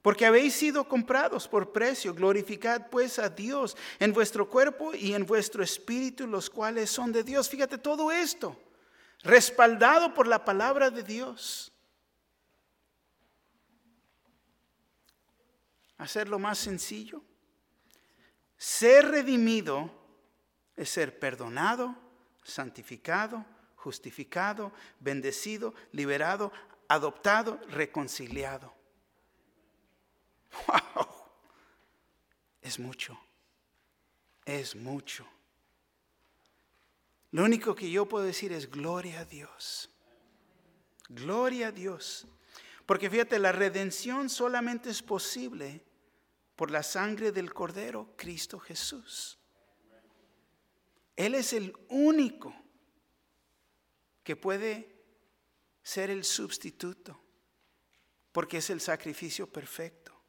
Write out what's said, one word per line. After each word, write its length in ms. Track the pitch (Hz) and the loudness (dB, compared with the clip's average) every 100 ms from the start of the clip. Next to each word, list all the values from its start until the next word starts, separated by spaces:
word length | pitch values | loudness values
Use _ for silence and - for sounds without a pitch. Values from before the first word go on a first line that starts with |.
Porque 240 | 208 208 226 | 4 6 8
habéis 280 | 233 285 | 8 8
sido 340 | - 302 285 277 | 2 2 0 2
comprados 600 | 262 233 262 294 214 - | 0 2 2 2 -2 0
por 240 | 208 190 | 0 0
precio. 420 | 214 240 262 196 | 0 0 0 -4
Glorificad, 760 | 170 190 202 202 208 233 240 240 | 2 4 4 0 -4 -2 -2 -2
pues, 300 | 247 247 247 | 0 0 0
a 100 | 208 | -4
Dios 480 | 165 214 277 240 - - - | -4 -6 -2 -4 -6 -14 0
en 120 | 208 | 2
vuestro 380 | 214 214 202 202 | 4 2 2 2
cuerpo 440 | 254 277 277 311 | 6 4 2 -8
y 200 | 320 202 | -4 -2
en 120 | 202 196 | -2 2
vuestro 380 | 220 208 214 | 2 2 -2
espíritu, 640 | 180 - - 240 262 254 254 | -2 -2 -4 -4 -4 -6 -6
los 220 | 202 - | -4 -6
cuales 400 | - 214 226 220 | -4 -2 -2 -2
son 240 | - 240 | -2 0
de 100 | 226 | 0
Dios". 260 | 226 277 262 | 0 0 0
Fíjate, 280 | 277 269 262 | -2 -2 -2
todo 340 | 294 302 311 | -2 0 2
esto 500 | 339 320 - 190 131 - _ _ _ - _ | 2 -2 -4 -8 -10 -20 _ _ _ -20 _
respaldado 920 | 160 240 - - 233 226 233 320 339 | 8 8 8 8 8 10 8 8 6
por 140 | 320 233 | 4 4
la 180 | 233 - | 4 4
palabra 440 | 196 233 277 269 | 2 2 4 2
de 140 | 233 | 2
Dios. 680 | 196 220 254 240 - - - _ _ _ _ _ _ _ _ _ _ _ _ _ _ _ _ _ _ _ _ 233 233 _ _ _ _ _ _ _ _ _ _ _ _ _ _ _ _ _ _ _ _ - | -8 -8 -8 -10 -10 -10 -12 _ _ _ _ _ _ _ _ _ _ _ _ _ _ _ _ _ _ _ _ _ _ _ _ _ _ _ _ _ _ _ _ _ _ _ _ _ _ _ _ _ _ -14
Hacerlo 420 | 151 214 208 202 | -6 -4 -2 -2
más 180 | 202 202 | -2 -2
sencillo. 640 | 208 185 - 214 220 302 - _ _ _ _ _ _ _ _ _ _ _ _ _ | -4 -6 -8 -10 -12 -16 -18 _ _ _ _ _ _ _ _ _ _ _ _ _
Ser 520 | - - 226 269 294 | -6 4 10 10 10
redimido 840 | 302 262 247 226 226 160 139 165 - _ _ _ _ _ _ _ - | 2 4 4 4 2 0 -4 -4 -12 _ _ _ _ _ _ _ -12
es 120 | - | -6
ser 300 | - 143 - | -4 -4 -4
perdonado, 760 | 139 127 120 123 185 247 254 247 - _ _ _ | -8 -6 -8 -2 -2 -2 -6 -8 -20 _ _ _
santificado, 1040 | - - 131 - 110 120 - 180 214 226 214 - _ _ | -14 -10 -10 -12 -18 -14 -4 -2 -2 -6 -14 -20 _ _
justificado, 960 | 143 - - - 139 175 196 208 202 - - _ | -12 -12 -16 -16 -8 -4 -4 -4 -10 -14 -20 _
bendecido, 720 | 135 139 131 - 208 214 226 226 - | -6 -4 -4 -6 -8 -8 -10 -10 -14
liberado, 600 | 147 143 143 160 196 202 - - - _ | -6 -2 0 0 -2 -4 -8 -20 -20 _
adoptado, 720 | 151 143 - 208 214 226 - - | 2 2 -2 2 2 2 -8 -8
reconciliado. 1080 | 143 151 156 131 - 123 131 135 135 131 - _ _ _ _ _ _ _ _ _ _ _ _ _ _ _ _ _ - - | -4 -4 -4 -6 -10 -10 -8 -8 -10 -16 -20 _ _ _ _ _ _ _ _ _ _ _ _ _ _ _ _ _ -8 2
¡Wow! 400 | - - - - - - _ _ _ _ _ _ _ _ _ _ _ _ _ | 2 0 -6 -6 -8 -20 _ _ _ _ _ _ _ _ _ _ _ _ _
Es 180 | 131 120 | -12 -10
mucho. 400 | 123 131 - 117 _ _ _ _ _ _ _ _ _ _ _ _ - | -12 -12 -12 -14 _ _ _ _ _ _ _ _ _ _ _ _ -8
Es 300 | 143 127 104 | -8 -8 -12
mucho. 520 | 120 139 - - 117 _ _ _ _ _ _ _ _ _ _ _ _ _ _ _ _ _ _ _ _ | -10 -10 -12 -16 -18 _ _ _ _ _ _ _ _ _ _ _ _ _ _ _ _ _ _ _ _
Lo 120 | 156 | 2
único 320 | 208 226 220 - | 4 4 0 -4
que 160 | 185 | -2
yo 160 | 180 202 | -2 0
puedo 180 | 220 190 | -2 -4
decir 260 | 180 196 | -4 -8
es: 200 | 165 135 | -8 -10
"Gloria 500 | 143 156 180 175 165 | -8 -6 -6 -8 -14
a 40 | 165 | -16
Dios. 640 | 147 147 - - - - _ _ _ _ _ _ _ _ _ _ _ - | -18 -20 -16 -12 -12 -14 _ _ _ _ _ _ _ _ _ _ _ -20
Gloria 580 | 120 143 214 254 254 220 | -14 -6 -2 0 -2 -6
a 40 | |
Dios". 540 | 208 185 170 - - - _ _ - - - - | -6 -10 -10 -12 -14 -16 _ _ -20 -20 -18 0
Porque 240 | 190 190 | 0 2
fíjate, 280 | 220 233 220 | 0 2 2
la 140 | 196 | 2
redención 760 | 185 196 185 190 - 240 254 269 | 4 0 0 -4 -6 -6 -4 -4
solamente 600 | - 247 247 240 240 240 | -2 -2 -2 -4 -6 -8
es 140 | 214 | -10
posible 840 | - 196 - 247 247 233 139 156 _ _ _ _ _ _ _ - | -6 -6 -6 -8 -10 -12 -14 -14 _ _ _ _ _ _ _ -8
por 160 | 160 | -4
la 120 | 151 | -2
sangre 480 | 151 190 202 214 220 | -2 -4 -2 -2 -2
del 220 | 190 180 | -2 -8
Cordero, 640 | - 165 180 226 226 220 - | -8 -8 -8 -10 -10 -14 -16
Cristo 420 | 170 170 - 190 | -14 -12 -12 -12
Jesús. 800 | - 165 - 277 - - - - _ _ _ _ _ - _ _ _ _ _ _ _ _ _ _ _ - | -14 -8 -8 -10 -14 -14 -14 -16 _ _ _ _ _ -20 _ _ _ _ _ _ _ _ _ _ _ -2
Él 200 | 196 262 | 0 0
es 180 | 233 | -2
el 200 | 226 190 - - | -4 -6 -12 -4
único 640 | 262 302 311 254 - - - _ _ _ _ _ _ _ _ _ _ _ _ _ _ _ _ | 4 6 6 2 -2 -18 -18 _ _ _ _ _ _ _ _ _ _ _ _ _ _ _ _
que 120 | - 151 | -12 -8
puede 580 | 190 196 220 220 220 _ _ _ _ _ _ _ _ _ | -4 -4 -4 -8 -14 _ _ _ _ _ _ _ _ _
ser 280 | - - 190 | -10 -6 -4
el 160 | 196 - | -4 -4
sustituto, 920 | - 202 - 180 - 175 190 - 147 _ _ _ _ _ _ _ _ _ _ _ | -4 -4 -10 -12 -12 -12 -12 -20 -20 _ _ _ _ _ _ _ _ _ _ _
porque 240 | 170 160 165 | -4 -4 -6
es 120 | 156 | -6
el 120 | 175 | -6
sacrificio 640 | - 156 160 147 170 - 185 | -4 -6 -6 -12 -10 -10 -10
perfecto. 720 | 156 143 - 165 _ - _ | -12 -14 -14 -14 _ -20 _